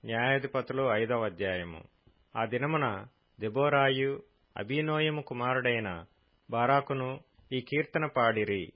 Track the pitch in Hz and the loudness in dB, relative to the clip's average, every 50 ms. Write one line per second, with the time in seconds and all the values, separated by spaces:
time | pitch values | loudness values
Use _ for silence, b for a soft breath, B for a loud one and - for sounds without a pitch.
0 | - 113 113 113 120 127 135 139 131 135 - 131 127 - 135 131 135 131 110 107 | -6 -2 -2 0 2 2 2 2 0 -2 -4 -4 -4 -4 -2 0 2 2 2 2
1 | 113 113 123 117 113 107 92 85 101 95 92 90 87 85 82 80 - - _ _ | 2 2 0 0 0 -2 -4 -2 -2 -2 -2 -2 -4 -6 -10 -12 -14 -18 _ _
2 | _ - _ _ _ _ _ 113 113 113 117 120 131 147 160 156 143 123 104 95 | _ -20 _ _ _ _ _ -4 -4 0 0 0 0 2 0 2 0 0 -2 -4
3 | 101 123 _ _ _ _ _ - 107 110 104 131 139 147 143 143 139 135 135 131 | -8 -12 _ _ _ _ _ -8 -6 -4 0 2 2 4 4 4 4 4 4 2
4 | 135 135 139 147 - _ _ _ _ _ _ - 101 104 131 147 156 156 156 151 | 0 -2 -2 -4 -10 _ _ _ _ _ _ -10 -6 -4 -2 -2 0 0 0 0
5 | 156 156 151 151 139 - 135 123 120 123 131 131 123 123 120 117 110 98 90 82 | 0 0 0 -2 -6 -6 -6 -4 -2 0 0 2 2 2 0 0 0 -4 -6 -8
6 | 85 - _ _ _ _ _ _ _ _ 117 117 120 123 139 143 139 - 143 135 | -10 -16 _ _ _ _ _ _ _ _ -2 0 2 4 4 2 2 0 -4 -4
7 | 131 127 131 143 - _ _ _ - _ 131 127 123 - 143 143 151 143 - 165 | -4 -6 -8 -10 -14 _ _ _ -14 _ -6 -6 -4 -2 -2 -2 -2 0 -2 -4
8 | 156 151 - 131 120 113 113 110 107 98 101 98 87 87 - | -4 -2 2 4 4 4 4 2 0 0 0 -2 -4 -6 -12